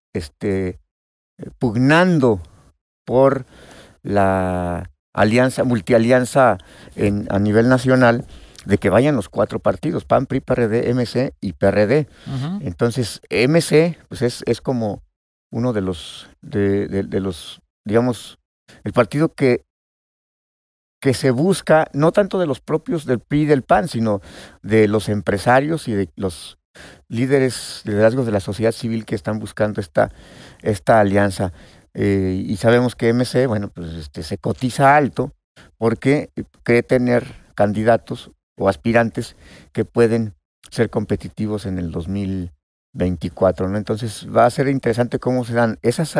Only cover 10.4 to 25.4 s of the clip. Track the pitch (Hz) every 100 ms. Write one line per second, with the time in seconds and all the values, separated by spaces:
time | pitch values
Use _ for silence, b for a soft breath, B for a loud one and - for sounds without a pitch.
10.4 | - 123 123 - - 127 120 254 269 -
11.4 | 101 85 98 98 104 147 147 B B 135
12.4 | 143 196 139 87 117 123 117 - - -
13.4 | 127 165 - 156 170 160 - - 160 -
14.4 | - - - 127 107 95 - _ _ _
15.4 | _ 117 123 107 95 87 - - - _
16.4 | - 104 101 101 101 95 95 101 98 87
17.4 | - - _ _ - 107 123 117 - -
18.4 | _ _ _ b 107 120 117 143 160 -
19.4 | 135 123 _ _ _ _ _ _ _ _
20.4 | _ _ _ _ _ _ 135 123 139 120
21.4 | 175 180 - 156 156 139 160 190 196 196
22.4 | 170 127 - 151 - 170 143 123 - 147
23.4 | 151 143 - 190 185 117 113 101 B B
24.4 | B B - 110 107 107 101 104 90 98